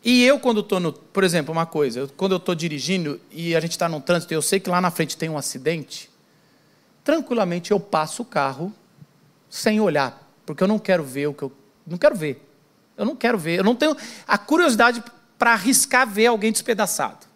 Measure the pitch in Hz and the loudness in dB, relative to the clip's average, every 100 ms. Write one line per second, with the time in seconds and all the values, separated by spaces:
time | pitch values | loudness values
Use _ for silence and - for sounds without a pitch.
0 | 233 247 247 277 247 220 208 190 175 143 | 4 4 6 4 2 0 0 -2 -2 -6
1 | - - 190 165 147 165 165 156 143 117 | -6 0 2 2 -2 -2 -2 0 -2 -2
2 | 139 - 190 185 - 170 165 147 131 190 | -10 -4 -2 0 -2 -4 -4 -6 -4 -4
3 | 160 139 _ - 170 165 165 - 170 156 | -4 -8 _ -10 -2 0 0 -2 -2 -4
4 | - 175 175 160 147 196 196 180 180 - | 0 0 0 -4 0 -2 0 0 0 -2
5 | 156 - 160 151 131 139 131 165 139 - | -4 -4 -6 -6 -8 -6 -4 -4 -6 -16
6 | - _ _ _ _ _ _ _ _ _ | -20 _ _ _ _ _ _ _ _ _
7 | - 320 - 233 190 175 175 202 202 160 | -2 -2 0 -2 0 -2 -2 -2 0 -2
8 | 156 - 240 156 135 135 175 214 _ _ | -2 -6 -6 -2 -2 -4 -8 -10 _ _
9 | - _ _ _ _ - 226 214 208 151 | -20 _ _ _ _ -2 0 2 2 2
10 | 131 - _ _ - 147 190 214 - 180 | -2 -4 _ _ -14 -2 0 0 2 0
11 | 143 131 147 143 139 - _ _ - 170 | 0 -4 -4 -4 -12 -12 _ _ -12 2
12 | 294 226 156 131 _ _ _ _ _ - | 2 2 -6 -8 _ _ _ _ _ -6
13 | 208 - 240 226 156 170 196 247 302 294 | -6 -2 0 0 -2 0 2 2 0 0
14 | - - - 208 - 320 339 226 247 240 | -8 -18 -4 -4 2 4 4 6 4 2
15 | - - _ _ 233 226 190 - - 247 | -8 -20 _ _ 2 2 2 2 2 2
16 | 254 202 226 226 214 220 - 214 202 - | 2 2 2 4 0 -2 -2 -2 -2 -2
17 | 123 - - | -6 -8 -20